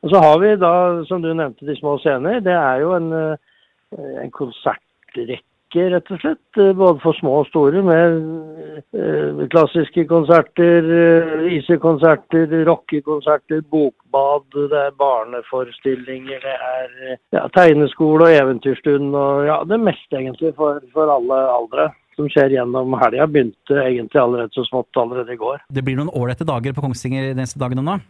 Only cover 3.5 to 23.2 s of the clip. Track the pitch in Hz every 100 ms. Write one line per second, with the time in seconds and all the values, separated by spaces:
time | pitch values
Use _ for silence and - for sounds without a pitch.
3.5 | _ _ _ _ 202 143 131 135 - 131
4.5 | - - - _ _ _ - 117 123 _
5.5 | _ _ 170 180 180 175 180 302 320 _
6.5 | - 196 190 185 147 165 151 151 139 139
7.5 | 160 143 175 190 165 170 165 160 160 156
8.5 | 156 156 156 - - 165 151 147 147 143
9.5 | 170 156 170 151 - 156 165 151 170 -
10.5 | - 170 170 160 170 170 165 165 156 165
11.5 | 170 - 170 165 156 165 151 _ 165 160
12.5 | 160 160 165 - 147 143 151 143 151 _
13.5 | 156 151 156 143 _ _ 139 139 143 135
14.5 | 143 143 147 139 139 139 123 110 123 113
15.5 | 131 123 - 135 131 127 131 131 135 135
16.5 | 131 127 127 127 123 131 127 _ - 143
17.5 | - 175 151 143 - 156 156 170 156 135
18.5 | 123 135 127 - 143 139 143 139 139 147
19.5 | 151 165 220 220 151 _ 139 131 127 160
20.5 | 147 151 147 127 156 156 139 120 131 135
21.5 | 123 117 135 156 - _ - 147 151 139
22.5 | 135 120 127 127 131 120 120